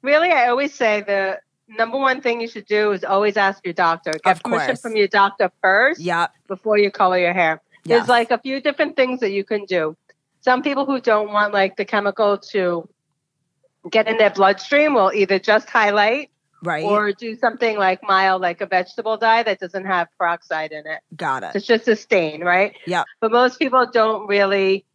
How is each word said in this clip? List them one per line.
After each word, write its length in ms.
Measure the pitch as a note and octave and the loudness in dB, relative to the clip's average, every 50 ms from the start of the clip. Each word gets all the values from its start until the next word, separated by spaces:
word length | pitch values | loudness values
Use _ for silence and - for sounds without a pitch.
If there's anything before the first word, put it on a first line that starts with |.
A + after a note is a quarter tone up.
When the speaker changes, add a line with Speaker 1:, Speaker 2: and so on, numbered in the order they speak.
| - | 0
Speaker 1:
Really, 280 | C4 C#4+ D4+ E4 F4+ | 2 2 2 4 2
I 160 | E4+ C#4 A#3+ B3 | 2 2 2 2
always 240 | A#3+ B3+ C#4+ D4+ - | 2 0 -2 -4 -4
say 260 | - B3+ A3 G#3+ G#3 | -2 -2 0 0 -2
the 380 | G3+ G3+ G3+ G3 F#3+ F#3+ F#3+ - _ _ _ _ _ _ | -2 -2 -2 -2 -2 -4 -6 -8 _ _ _ _ _ _
number 280 | A3 A3 A3+ A3+ A#3 C4+ | -4 -4 -4 -2 -2 0
one 220 | C#4 C4 B3+ C4+ | 0 0 0 0
thing 220 | D4 B3+ A#3 A#3 | -2 -4 -4 -4
you 60 | A3+ A#3 | -6 -10
should 160 | - A3 G3+ | -10 -14 -8
do 260 | _ G#3+ G#3+ G#3+ G#3 | _ -2 0 0 0
is 140 | G3+ F#3 - | -2 -4 -4
always 320 | - G3 G3 G#3 G#3 G3+ G#3+ | -2 0 0 0 0 0 2
ask 260 | G3+ G3 G3 - _ | 0 0 -2 -4 _
your 100 | F#3 F3 | -10 -2
doctor. 380 | E3+ F3+ E3 E3 E3 _ F3 D3+ D#3 | 0 0 0 0 -2 _ -8 -8 -2
Get 140 | - - F#3 | 0 0 0
Speaker 2:
Of 80 | E3+ - | 0 0
Speaker 1:
permission 220 | B3+ A#3 F3+ D3 C3+ | -4 -4 -2 -2 -4
Speaker 2:
course. 140 | - A#3 | -4 -6
Speaker 1:
from 160 | - A#3+ A3 G#3+ | -6 -6 0 0
your 100 | G3+ G3 | 0 0
doctor 420 | - G#3 G3 G3 - _ G3+ F3+ _ _ | 2 2 2 2 2 _ -2 -2 _ _
first 400 | - F#3+ F#3+ G3+ A#3+ C#4 D#4 F#3 | 0 2 2 4 2 2 0 -2
Speaker 2:
Yep. 300 | D#3+ F3 E3+ E3+ E3+ - _ _ _ _ | -6 -4 -2 -2 -2 -4 _ _ _ _
Speaker 1:
before 280 | F#3+ F#3 _ A3 G#3+ G#3 | -14 -8 _ 0 2 2
you 140 | G#3 G3+ | 2 0
color 260 | G3 - G#3 F#3 F#3 F3+ | 2 0 0 2 2 2
your 140 | F3+ E3+ | 0 0
hair. 300 | F3 F#3+ F3 D#3+ D#3+ D#3 _ _ _ _ _ | 0 0 0 0 0 -4 _ _ _ _ _
Speaker 2:
Yes. 140 | D#3+ A#3 A#3+ | 2 2 2
Speaker 1:
There's, 100 | A3+ A3+ | 4 4
like, 200 | B3 A#3 A3+ A#3 | 2 2 2 0
a 60 | B3 A#3 | -2 -4
few 220 | _ C4+ C4+ C#4 | _ -6 -10 -4
different 380 | C4+ D4+ C#4+ - D#4 D4 - - | -4 -4 -2 -2 -4 -4 0 0
things 240 | C4 B3+ B3+ B3+ | 0 0 0 -4
that 100 | B3 G3 | -4 -4
you 140 | G3 G3+ G3 | -4 -4 -4
can 180 | _ A3+ G#3 G3+ | _ -6 -6 -4
do. 320 | G3 F#3+ F3 D#3 D#3 E3 _ _ _ _ _ _ _ _ _ | -4 -4 -2 -2 -4 -6 _ _ _ _ _ _ _ _ _
Some 200 | _ B3+ B3+ B3+ | _ 0 0 2
people 240 | - D4 C#4 C4+ C#4 | 0 -4 -2 -2 -2
who 140 | C4 C#4 B3+ | -2 -4 -2
don't 320 | B3 A#3+ A3 G#3+ G#3+ G#3 | 0 2 2 2 0 0
want, 220 | G#3 G#3 G#3 G#3 G#3 | 0 0 0 0 2
like, 240 | G3+ F#3+ F#3+ F#3+ - | 0 0 0 -2 -6
the 80 | G3 | -8
chemical 520 | G3 - G#3 G3+ A3+ A3 - A3 G3+ G3+ G3 - - | -2 -2 -2 -2 -2 -2 0 0 0 0 -2 -4 -6
to 340 | - G#3 F#3 F3+ F3 E3+ E3 - _ _ _ _ _ _ _ _ _ _ _ _ _ _ _ _ _ _ _ F3 | -4 -2 0 0 -2 -4 -6 -10 _ _ _ _ _ _ _ _ _ _ _ _ _ _ _ _ _ _ _ -2
get 200 | - A3 G#3+ A3 | 0 0 2 2
in 80 | A3 A3+ | 2 2
their 120 | G#3+ G3+ | 2 2
bloodstream 640 | G3+ - G3 F#3+ G3+ G3 - - C#4+ C#4+ D4+ D4+ C#4+ | 4 4 4 2 2 0 -2 0 2 2 4 4 4
will 200 | A#3+ F#3+ F#3+ - | 4 2 2 2
either 260 | G#3+ G3 F#3 G3 F#3+ | 2 0 2 0 -2
just 300 | - - G#3 A3 G#3+ - | 2 2 2 2 2 0
highlight 640 | - A#3+ A3 G#3 G3+ G#3 G#3 G#3+ A#3 C#4+ D4 _ _ _ _ _ _ _ | 0 0 2 2 2 2 2 2 0 -2 -6 _ _ _ _ _ _ _
Speaker 2:
Right. 220 | - E3+ E3 D3+ D#3+ | -8 -6 -6 -4 -2
Speaker 1:
or 300 | G3+ G3+ G#3 G#3 G3+ G3+ | 0 0 0 0 -2 -4
do 240 | _ A#3 A3+ A3 A3+ | _ -8 -12 -8 -2
something, 400 | - A#3+ A3 - A#3+ A3+ G#3+ G#3 | -2 -2 0 0 -2 -2 0 0
like, 240 | G3 F#3+ F#3 F#3 - | 0 0 0 0 -2
mild, 380 | G#3 F#3+ F#3+ F#3+ F#3+ F#3+ F#3 | 0 0 2 2 2 0 0
like 180 | F#3 F3 F3 - | 0 -4 -4 -4
a 60 | G#3 | -6
vegetable 500 | F#3 F#3 F#3 F3+ F3+ - - G#3+ A3 A3 | -2 -2 -2 -2 -2 -10 -8 -4 -4 -4
dye 280 | G#3+ A3+ A3+ A3+ A#3 A#3 | -2 2 2 2 2 2
that 160 | A3 G#3+ - | 0 -4 -4
doesn't 240 | - F3 - G3 F#3+ | -6 -10 -10 -10 -6
have 240 | G3+ F#3+ F3+ E3+ - _ _ | -4 -2 -2 -2 -4 _ _
peroxide 560 | F#3 E3+ E3+ E3+ _ _ D#3+ D#3 D#3 D#3 D#3 | -4 -4 -4 -4 _ _ -8 -6 -6 -8 -12
in 120 | D3+ D3+ | -14 -12
it. 140 | D#3 D#3+ D3+ _ _ - | -12 -12 -12 _ _ -14
Speaker 2:
Got 280 | D3+ F3 D3 C3+ C3 G#2 | -8 -6 -4 -4 -4 -6
it. 80 | E2 - | -8 -8
Speaker 1:
It's 100 | G3+ G3 | -10 0
just 220 | - A#3 A3 A3+ - | 0 0 0 2 0
a 80 | A3 | 0
stain, 480 | A3 - _ - F#3+ E3 D#3 D3+ D3+ E3+ | 0 0 _ 0 0 0 0 -4 -4 -2
right? 320 | F3 F3 F3+ G3 G#3 - - - E3 | 0 2 2 2 0 -4 -12 -10 -6
Speaker 2:
Yep. 180 | F3+ F3 - - - _ | -4 -4 -4 -6 -8 _
Speaker 1:
But 100 | - A3 | -4 0
most 260 | A3 A#3+ B3 B3+ B3+ - | 2 2 2 2 0 -2
people 280 | D#4+ C4+ A#3+ C4 B3 | -4 0 2 2 0
don't 420 | B3 B3 A#3 A3 A3 A3 G3+ G#3 G3+ | 2 2 0 0 0 0 -4 -4 -2
really 560 | G3+ G3+ G3+ G3 G3 G3 G3 F#3+ F#3+ G3 _ _ | 0 0 2 2 0 0 0 0 0 -2 _ _